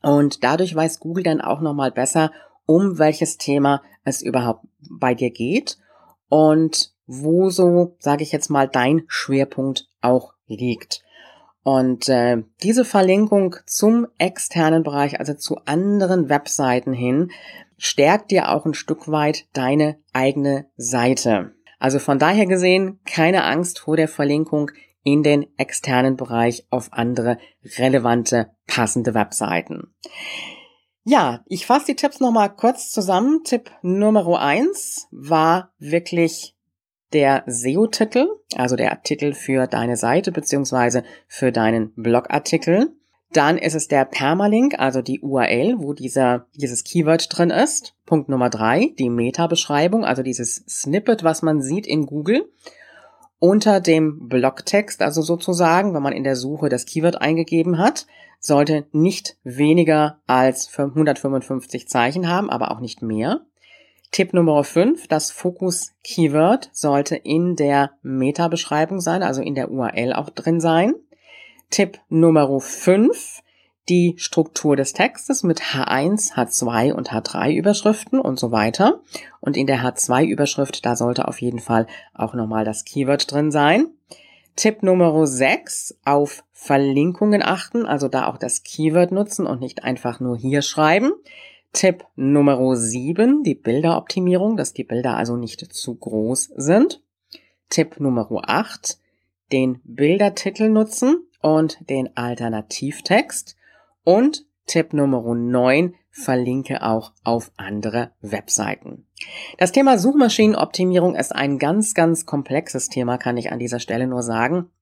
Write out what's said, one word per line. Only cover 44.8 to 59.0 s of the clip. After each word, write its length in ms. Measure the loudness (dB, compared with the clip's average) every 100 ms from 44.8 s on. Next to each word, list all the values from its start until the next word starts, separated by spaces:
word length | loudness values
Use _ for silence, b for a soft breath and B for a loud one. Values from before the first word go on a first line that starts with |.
| -2 -2
die 180 | -4 -6
U 180 | -4 -2
R 120 | 0
L, 240 | 2 0 -2
wo 140 | -6
dieser, 540 | -8 -4 0 2 0 -4
dieses 300 | -8 -6 -6
Keyword 520 | -4 -2 2 2 0 0
drin 140 | 0
ist. 440 | 2 0 -2 -10 _ _
Punkt 220 | -2 0
Nummer 220 | 0 0
drei, 440 | 0 2 2 0 0
die 120 | -2
Meta-Beschreibung, 920 | 0 -2 -2 -2 -2 -2 0 2 0
also 180 | 0 -2
dieses 420 | -4 -6 -6 -8 -10
Snippet, 560 | -10 -2 -2 0 0
was 180 | 0 0
man 180 | 0 0
sieht 260 | 0 -6 -2
in 200 | -2 -2
Google. 420 | -4 0 0 0 B B B B B B B B _
Unter 420 | 4 4 4 2
dem 480 | 4 2 2 -2 -2
Blogtext, 760 | 0 0 -2 -2 0 0 -2
also 200 | -2 0
sozusagen, 720 | -2 -2 -2 2 4 4 2
wenn 100 | -2
man 120 | -2
in 100 | -2
der 120 | -2 -2
Suche 320 | -4 -4 -2
das 180 | -2 -4
Keyword 340 | -2 -2 0
eingegeben 580 | -2 0 0 0 0 2
hat, 280 | 0 0 -14 b b b
sollte 480 | 0 2 4 0 0
nicht 440 | 2